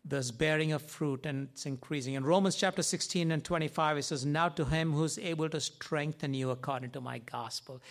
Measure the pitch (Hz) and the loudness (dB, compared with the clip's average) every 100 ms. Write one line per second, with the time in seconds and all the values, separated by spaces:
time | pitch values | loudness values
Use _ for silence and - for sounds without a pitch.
0 | 147 139 123 113 156 156 156 151 - - | -2 -2 -2 0 2 4 2 0 -4 -4
1 | 151 135 156 135 135 - 147 131 - 147 | -2 -2 -4 -4 -6 -8 -8 -8 -4 -4
2 | 127 135 135 185 190 - 196 185 160 175 | -2 -2 4 6 6 4 2 2 0 0
3 | - 180 165 160 156 175 156 160 156 147 | 0 0 2 0 0 0 0 2 2 2
4 | 135 143 135 151 170 156 135 160 160 151 | 0 -2 0 2 2 2 2 2 2 2
5 | 160 - 175 160 156 156 - - - 151 | 2 0 -4 -2 -2 -2 -4 -8 -2 0
6 | 151 151 147 135 131 127 127 131 127 135 | 0 -2 -2 0 0 -2 -2 -4 -4 -8
7 | 123 123 113 120 113 - - 131 - | -8 -10 -8 -8 -8 -10 -10 -16 -16